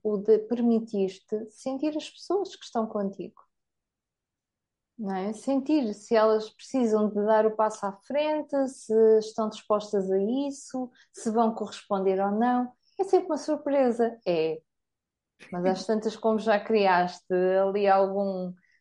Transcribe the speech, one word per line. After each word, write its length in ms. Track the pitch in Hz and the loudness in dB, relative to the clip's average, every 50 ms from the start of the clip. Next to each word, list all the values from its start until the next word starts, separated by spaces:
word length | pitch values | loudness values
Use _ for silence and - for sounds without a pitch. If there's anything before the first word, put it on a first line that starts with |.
| - | -6
o 140 | 214 208 196 | -4 -4 0
de 220 | 202 220 220 214 | 2 4 4 4
permitir-te 1080 | 214 - 240 233 233 233 233 226 226 - - 202 190 190 190 - _ _ 214 214 220 220 | 2 0 -2 0 2 2 2 2 0 -2 -4 -2 -2 -2 -4 -8 _ _ -8 -8 -8 -10
sentir 440 | - - - 262 269 269 302 302 302 311 | -16 -14 -10 -10 -6 -4 -4 -4 -4 -6
as 120 | 294 - | -8 -10
pessoas 460 | - - - - 339 415 381 - - | -14 -12 -6 -4 -2 -2 -2 -4 -10
que 100 | - - | -16 -14
estão 220 | - - 233 220 220 | -8 -6 -4 -4 -4
contigo. 480 | - 208 202 196 196 - 175 - - _ _ _ _ _ _ _ _ _ _ _ _ _ _ _ _ _ _ _ _ _ _ _ _ _ _ _ _ _ _ _ _ - | -4 -4 -6 -6 -6 -10 -14 -14 -16 _ _ _ _ _ _ _ _ _ _ _ _ _ _ _ _ _ _ _ _ _ _ _ _ _ _ _ _ _ _ _ _ -10
Não 160 | 214 190 196 | -8 -6 -6
é? 160 | 185 190 208 220 | -4 -4 -6 -8
Sentir 600 | - - 262 277 269 269 285 302 302 254 214 208 | -6 -4 -2 -2 -2 0 0 0 0 0 -2 -4
se 220 | - - - 233 | -8 -4 0 2
elas 340 | 220 214 220 220 214 214 214 | 4 4 4 4 2 0 -4
precisam 580 | - - - - - 269 240 220 214 214 214 208 | -12 -18 -12 -4 -2 0 2 2 2 2 2 0
de 140 | - 208 208 | 0 0 2
dar 220 | 214 220 220 220 | 2 4 4 4
o 100 | 220 214 | 2 2
passo 300 | - 220 220 214 - 202 | 0 -2 -2 -2 -4 -6
à 60 | 196 196 - _ - | -8 -8 -8 _ -6
frente, 480 | 269 294 302 302 302 302 294 - 277 277 269 262 | -4 -2 0 0 -2 -2 -4 -2 -2 -2 -2 -2
se 240 | 269 - - - 220 220 226 220 220 220 | -4 -8 -6 0 4 6 6 6 6 6
estão 280 | 214 - - - 220 214 | 2 0 -4 -4 -4 -4
dispostas 600 | 214 - - - 214 208 208 - - 202 190 190 | -6 -6 -4 -2 -2 -2 -2 -2 -2 -2 0 0
a 80 | 190 196 196 214 247 269 285 277 | 0 0 0 0 -2 -2 -4 -6
isso, 400 | 277 - - - - 254 254 247 _ _ _ _ - | -8 -10 -14 -12 -10 -10 -10 -10 _ _ _ _ -16
se 160 | - - 233 | -10 -6 -2
vão 220 | 208 226 233 214 220 | 0 2 2 2 0
corresponder 640 | - 214 - - - - - 202 190 190 196 190 190 | -4 -8 -10 -10 -12 -8 -4 -4 -2 0 0 0 0
ou 120 | 196 202 | 0 0
não. 400 | 202 220 233 247 247 247 247 240 - _ _ _ _ - | 0 0 0 0 0 0 -2 -4 -8 _ _ _ _ -6
É 40 | 381 | -2
sempre 240 | - - 370 370 - | 2 2 0 2 0
uma 100 | 311 277 | -4 -4
surpresa. 800 | - - 302 294 - 285 269 277 262 247 226 233 233 233 233 - - 190 | -4 -4 -4 -4 -2 0 0 2 2 2 2 0 0 -2 -2 -4 -4 -2
É. 320 | 175 160 160 160 156 156 - _ _ _ _ _ _ _ _ _ _ _ _ _ _ _ - - | 0 0 0 -2 -4 -6 -10 _ _ _ _ _ _ _ _ _ _ _ _ _ _ _ -16 -12
Mas 140 | 180 180 175 | -6 -2 0
às 200 | 185 185 - - | 0 0 0 -2
tantas, 300 | - 220 214 - 220 214 | -2 -2 -2 -2 -4 -6
como 240 | - - 226 220 214 | -2 0 0 0 0
já 200 | 196 226 208 208 | 2 2 0 0
criaste 760 | 202 - 226 214 196 190 180 175 180 180 - - _ - 185 | 0 0 2 2 4 4 4 4 2 0 -4 -8 _ -2 0
ali 540 | 180 185 185 190 190 196 196 190 208 202 196 | 2 2 2 2 2 2 0 0 2 2 4
algum, 680 | 190 196 196 190 190 196 202 196 190 185 185 180 180 - _ _ _ _ | 4 4 4 2 0 -2 -2 -2 -4 -4 -6 -8 -10 -12 _ _ _ _